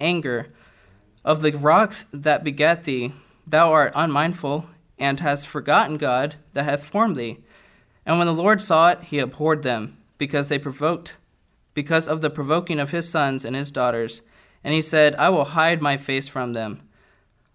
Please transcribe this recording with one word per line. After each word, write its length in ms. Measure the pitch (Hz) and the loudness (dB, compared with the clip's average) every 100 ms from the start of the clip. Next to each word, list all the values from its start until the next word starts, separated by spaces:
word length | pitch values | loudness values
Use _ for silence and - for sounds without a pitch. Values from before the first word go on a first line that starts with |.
anger. 520 | 160 175 143 120 - _ _ _ _ _ _ _ 151 | -2 -2 -2 -6 -6 _ _ _ _ _ _ _ -2
Of 160 | 156 | 2
the 100 | 156 | 0
rock 440 | 143 147 175 214 - - | 0 4 4 2 -2 -16
that 320 | 143 151 143 156 | -4 0 0 -2
begat 400 | 143 151 170 156 | 0 0 0 -2
thee, 260 | 131 120 - _ _ - | -4 -4 -10 _ _ -2
thou 280 | 151 165 | 4 6
art 180 | 156 139 | 6 4
unmindful, 760 | 139 165 143 160 175 139 147 160 - _ - | 2 0 0 0 -2 -4 -6 -6 -18 _ -4
and 220 | 139 139 | -4 -2
hast 280 | 147 143 - | -2 -2 -4
forgotten 500 | 147 139 165 151 151 | -8 0 2 2 -2
God 380 | 139 123 147 - _ | -2 0 -2 -6 _
that 100 | 139 | -4
hath 220 | 147 143 143 | -2 -2 -2
formed 320 | 202 220 147 | -2 0 0
thee. 220 | 117 120 _ _ _ _ _ _ - | -6 -10 _ _ _ _ _ _ -2
And 120 | 170 | 0
when 100 | 170 | 2
the 60 | |
Lord 280 | 165 185 214 | 2 2 2
saw 260 | - 160 170 | 2 4 6
it, 140 | 175 | 4
he 180 | - 147 | -2 -4
abhorred 440 | 131 - 151 156 | -4 -2 0 0
them, 340 | 139 117 107 - _ _ | 0 -2 -4 -12 _ _
because 300 | 143 147 143 | -4 -4 -2
they 100 | 143 | -4
provoked, 600 | 143 127 151 170 - - _ _ _ _ _ | -4 -4 -2 -2 -8 -18 _ _ _ _ _
because 340 | - 147 160 160 | -8 0 0 0
of 140 | 160 | -2
the 80 | 156 | -2
provoking 500 | 147 139 165 170 156 | -4 -2 -2 0 -4
of 120 | 143 | -2
his 180 | 170 170 | -4 -4
sons 340 | 165 139 135 | -2 0 -2
and 100 | 117 | -4
his 160 | 131 143 | -6 -6
daughters. 520 | 139 123 117 117 - - _ _ _ | -2 0 0 -4 -8 -18 _ _ _
And 100 | - | -4
he 80 | 156 | -2
said, 320 | 156 156 151 147 | 0 4 4 6
"I 120 | 160 | 2
will 160 | 180 | 4
hide 380 | 143 160 165 170 | 2 2 2 2
my 160 | 147 135 | 0 -2
face 320 | 135 135 131 | -2 -4 -4
from 240 | 135 123 | -6 -6
them. 260 | 117 110 101 - _ _ _ _ _ _ | -6 -6 -10 -16 _ _ _ _ _ _